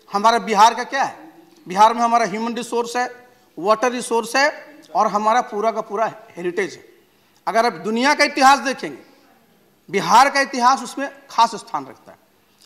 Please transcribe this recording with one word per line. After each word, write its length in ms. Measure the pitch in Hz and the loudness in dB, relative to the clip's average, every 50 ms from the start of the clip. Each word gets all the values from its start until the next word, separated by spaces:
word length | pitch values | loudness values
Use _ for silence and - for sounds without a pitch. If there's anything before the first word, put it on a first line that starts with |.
| _ - - | _ -6 -6
हमारा 260 | 202 202 226 233 214 | 2 2 2 2 2
बिहार 360 | 190 214 214 196 214 240 233 | 0 0 4 6 6 4 4
का 100 | 240 240 | 0 -8
क्या 180 | - 277 277 240 | -6 -4 -4 -4
है, 300 | 147 - - - - _ - - _ _ _ _ - | -4 -6 -14 -20 -20 _ -20 -20 _ _ _ _ -6
बिहार 260 | 180 196 214 226 233 | 2 4 4 4 4
में 80 | 240 233 | 2 0
हमारा 240 | 226 233 233 226 | 2 2 2 0
ह्यूमन 280 | 180 190 220 226 233 226 | 0 -2 -4 -6 -6 -6
रिसोर्स 420 | 247 233 - 240 233 233 233 - | -6 -8 -4 -4 -4 -4 -2 -4
है, 300 | 247 247 247 - - - _ _ _ _ _ _ 156 | -4 -4 -6 -8 -16 -20 _ _ _ _ _ _ -6
वाटर 340 | 165 208 220 208 262 247 240 | 0 0 2 2 2 -2 -2
रिसोर्स 440 | 247 - - 233 226 220 226 - | -4 -6 -2 -2 -2 -2 -2 -2
है 300 | 262 285 302 - - - - - - - _ 151 | 0 0 0 -2 -4 -18 -20 -20 -20 -20 _ -2
और 120 | 180 214 | 0 0
हमारा 340 | 220 202 208 214 214 226 - | 0 0 0 0 2 2 0
पूरा 300 | 220 - 220 202 208 226 | 0 -2 -6 -4 -2 -2
का 100 | 208 220 | -2 -4
पूरा 320 | 214 - 202 202 - 196 - - - - - | -8 -6 -4 -4 -4 -4 -6 -10 -20 -20 -16
हेरिटेज 360 | 170 175 180 175 202 190 151 127 | -8 -8 -6 -4 -4 -6 -6 -8
है। 120 | - - - _ _ _ _ _ _ _ _ _ _ - 175 | -16 -20 -20 _ _ _ _ _ _ _ _ _ _ -8 -2
अगर 180 | 185 226 226 | 0 0 0
आप 60 | 240 180 | 0 -2
दुनिया 420 | 160 175 208 220 233 254 285 294 | -4 -6 -4 -2 0 2 0 2
का 100 | 285 294 | 2 0
इतिहास 340 | 294 294 294 262 262 285 262 | 0 2 4 6 6 6 4
देखेंगे, 520 | 226 220 233 - 196 156 - - - _ _ _ _ _ _ _ _ _ _ _ _ _ _ _ _ - | 2 -6 -6 -6 -8 -12 -12 -14 -20 _ _ _ _ _ _ _ _ _ _ _ _ _ _ _ _ -6
बिहार 400 | 160 196 151 160 202 233 269 285 | -6 -4 0 4 6 6 6 6
का 100 | 269 277 | 4 0
इतिहास 420 | 269 269 277 247 240 247 269 240 247 | -2 -2 -2 2 2 2 2 2 -4
उसमें 280 | - - 269 277 277 - - _ _ | -12 -10 -10 -10 -10 -10 -16 _ _
खास 240 | - - 233 226 214 | 0 0 0 0 0
स्थान 320 | 190 - - - 147 135 | -8 -14 -10 -10 -10 -10
रखता 260 | 131 107 _ _ - - | -10 -20 _ _ -20 -20
है। 60 | _ _ _ _ _ _ _ _ _ _ | _ _ _ _ _ _ _ _ _ _